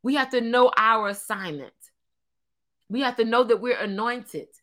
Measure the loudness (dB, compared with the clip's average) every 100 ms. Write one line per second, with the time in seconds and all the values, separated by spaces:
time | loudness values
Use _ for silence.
0 | -2 -2 0 -2 0 4 4 4 4 2
1 | 0 -6 -8 -8 -8 -10 -14 _ -20 _
2 | _ _ _ _ _ _ _ _ _ -2
3 | -2 0 2 2 4 2 2 -2 -2 -4
4 | -4 -6 -10 -14 -14 _